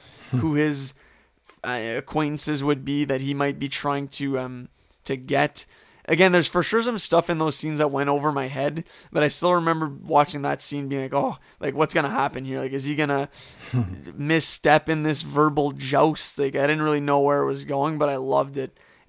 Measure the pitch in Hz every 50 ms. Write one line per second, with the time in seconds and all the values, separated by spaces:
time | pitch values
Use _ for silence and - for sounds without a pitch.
0 | - - - - - - 127 127 135 160 147 147 156 151 143 139 135 131 - _
1 | _ _ _ _ _ _ _ _ _ - - - - 123 123 120 110 113 113 135
2 | 135 - - 156 151 147 151 143 - 151 151 135 139 147 147 131 143 143 143 143
3 | 147 139 135 131 135 139 143 139 143 143 139 143 139 135 - - - 143 143 143
4 | 139 135 - - 143 139 135 127 127 127 127 123 123 - _ _ _ _ _ _
5 | - - 139 127 131 123 131 143 147 147 - - - - _ - - _ _ _
6 | - - - 156 190 185 180 175 151 - - 180 160 - 214 233 226 247 226 196
7 | - - 170 160 - - 170 156 160 156 139 - 151 156 156 147 151 143 139 139
8 | 143 143 143 143 139 151 143 139 131 131 143 131 139 147 147 160 - - - -
9 | - - - 160 151 143 - - 180 180 180 175 165 165 160 160 160 143 139 135
10 | 143 151 151 147 147 - 147 143 139 143 143 - - - 143 143 139 135 139 139
11 | 135 127 135 139 262 254 - - - - - - - 143 127 143 156 147 - 160
12 | 147 135 - 135 139 - - 127 135 131 131 135 131 131 135 139 135 147 151 151
13 | 151 143 143 139 143 - - - - - - - - - - 123 107 90 90 -
14 | - 87 - - 143 151 165 160 - - - - - 151 151 151 - 160 160 156
15 | 151 156 147 135 156 143 143 147 151 156 143 151 143 143 139 139 135 131 139 139
16 | 151 160 151 - - - - - 143 135 135 139 139 147 156 156 156 156 151 147
17 | 143 143 143 143 139 143 143 143 143 135 139 139 139 143 139 139 147 160 156 147
18 | 151 143 139 131 131 135 139 139 139 139 139 135 131 - - _ _ _ _ _
19 | _